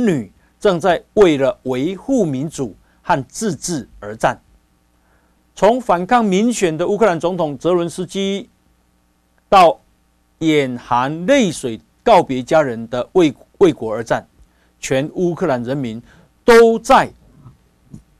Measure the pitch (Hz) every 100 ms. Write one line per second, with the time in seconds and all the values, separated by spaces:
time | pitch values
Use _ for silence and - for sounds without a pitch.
0 | 233 147 98 _ _ _ 208 170 180 165
1 | - - 185 143 135 - 127 127 156 185
2 | - 269 170 131 156 - 117 - _ _
3 | - 151 123 - 220 139 - 156 - -
4 | 104 113 147 113 _ _ _ _ _ _
5 | _ _ _ _ _ - 196 254 226 175
6 | 180 247 214 185 233 220 180 156 175 202
7 | 220 165 170 185 156 139 160 180 170 165
8 | 175 196 196 196 - _ _ _ _ _
9 | _ _ _ _ _ 196 170 - _ _
10 | _ _ _ _ 160 151 131 120 - 120
11 | 135 160 180 285 196 131 123 113 _ _
12 | - 190 147 131 123 160 143 113 113 123
13 | - 185 156 - _ _ 185 131 110 110
14 | 117 147 - _ _ _ _ _ - 135
15 | 151 151 175 160 180 127 117 143 123 110
16 | - _ _ _ - 233 226 226 226 240
17 | 135 - _ _ - _ _ _ _ -
18 | _